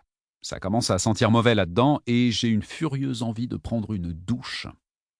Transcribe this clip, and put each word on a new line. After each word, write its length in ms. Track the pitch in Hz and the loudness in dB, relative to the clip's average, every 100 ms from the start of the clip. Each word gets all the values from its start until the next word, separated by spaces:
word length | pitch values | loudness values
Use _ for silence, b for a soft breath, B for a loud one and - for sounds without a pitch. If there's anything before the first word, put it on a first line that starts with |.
| _ _ _ _ | _ _ _ _
Ça 180 | - - | -12 -6
commence 300 | 95 110 - | -2 0 2
à 100 | 92 | 2
sentir 320 | 113 107 117 | 2 2 4
mauvais 240 | 117 113 110 | 6 6 4
là-dedans 460 | 87 87 135 92 - | 2 4 4 2 0
et 240 | 120 123 | 2 2
j'ai 180 | 107 120 | 2 2
une 120 | 110 | 2
furieuse 640 | 95 - 160 135 135 117 | -2 -6 -4 -2 -4 -4
envie 240 | 117 110 123 | -4 -4 -6
de 80 | 107 | -6
prendre 380 | - 117 101 | -4 -4 -2
une 180 | 107 85 | -4 -4
douche. 560 | 82 92 123 - - - 62 _ _ _ | -6 -4 -4 -4 -10 -12 -16 _ _ _